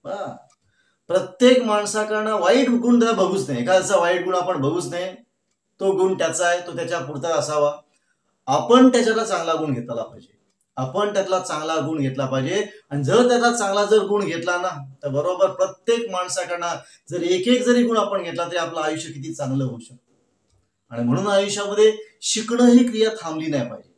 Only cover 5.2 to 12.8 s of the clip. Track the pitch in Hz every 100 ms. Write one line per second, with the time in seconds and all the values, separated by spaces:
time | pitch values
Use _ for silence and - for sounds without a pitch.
5.2 | _ _ _ _ _ _ 196 190 185 185
6.2 | 165 165 175 175 175 165 165 170 135 143
7.2 | 165 156 139 151 147 147 _ _ _ _
8.2 | _ _ - 143 - 247 262 247 220 220
9.2 | 214 180 165 156 156 123 120 113 110 -
10.2 | _ _ _ _ _ - 131 180 208 202
11.2 | 190 185 180 156 156 160 143 160 135 131
12.2 | 131 131 135 190 214 -